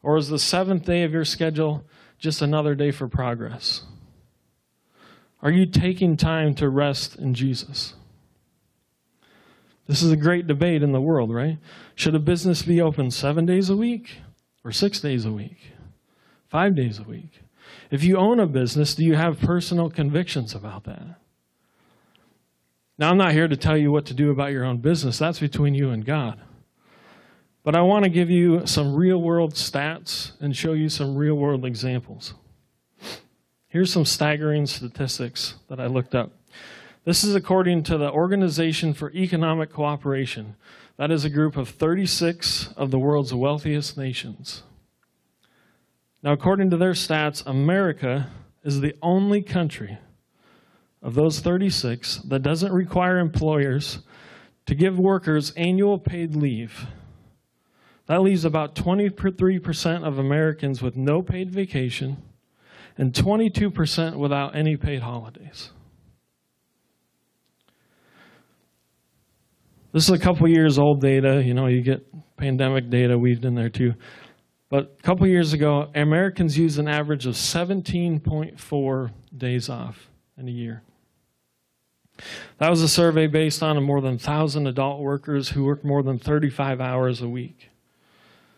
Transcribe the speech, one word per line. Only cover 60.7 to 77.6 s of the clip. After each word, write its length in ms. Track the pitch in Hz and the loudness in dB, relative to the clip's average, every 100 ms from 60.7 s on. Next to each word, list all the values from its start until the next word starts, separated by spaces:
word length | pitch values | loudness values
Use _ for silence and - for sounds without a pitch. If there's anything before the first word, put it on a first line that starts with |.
| 127 | -4
with 140 | 127 123 | -6 -2
no 260 | 135 160 | 0 0
paid 300 | 185 185 185 | -2 -6 -4
vacation 680 | 185 190 139 127 - 135 139 - _ _ _ _ - - - | -6 -4 -4 -4 -6 -8 -8 -14 _ _ _ _ -20 -20 -2
and 180 | 135 | -2
twenty-two 560 | - 190 214 226 - 202 | 2 2 2 2 0 -2
percent 480 | 180 156 - 165 143 | 0 -2 0 -2 -2
without 380 | 143 139 139 151 | -2 -2 -4 -2
any 200 | 156 147 | -2 0
paid 260 | 147 135 | -4 -4
holidays. 680 | 117 120 113 - 156 - - - - _ _ _ _ _ _ _ _ _ _ _ _ _ _ _ _ _ _ _ _ _ _ _ - _ _ _ _ _ _ _ _ _ _ _ _ _ _ _ _ | -6 -8 -12 -18 -20 -20 -20 -20 -20 _ _ _ _ _ _ _ _ _ _ _ _ _ _ _ _ _ _ _ _ _ _ _ -20 _ _ _ _ _ _ _ _ _ _ _ _ _ _ _ _
This 120 | 160 | 0
is 60 | 160 | 4
a 80 | 180 | 4
couple 300 | 185 160 165 | 4 4 6
years 300 | 165 160 139 | 6 6 6
old 220 | 147 143 | 4 4
data. 420 | 135 135 135 139 | 4 4 4 2
You 120 | 123 | 2
know, 120 | 123 131 | 2 2
you 140 | 127 | 2
get 240 | 123 131 - 160 - - | 2 -2 -4 -20 -20 -6
pandemic 540 | 143 131 135 135 120 | -2 0 0 0 0
data 260 | 123 123 120 | 2 4 4
weaved 280 | 123 120 | 2 2
in 100 | 127 | 0
there 160 | 120 113 | -2 -2
too. 240 | - 123 113 - - - _ _ _ _ | 0 0 0 -12 -20 -20 _ _ _ _
But 280 | 139 139 _ | -2 -2 _
a 40 | |
couple 240 | - 185 190 | -2 4 4
years 240 | 180 160 | 4 2
ago, 380 | 151 151 143 147 | 2 2 2 0
Americans 640 | 147 147 160 190 185 165 143 | 0 2 2 0 0 0 2
used 200 | 165 143 | 0 0
an 100 | 151 | -2
average 360 | 147 147 147 | -2 -2 -4
of 120 | 127 113 | -4 -4
seventeen 840 | - 170 | -4 -2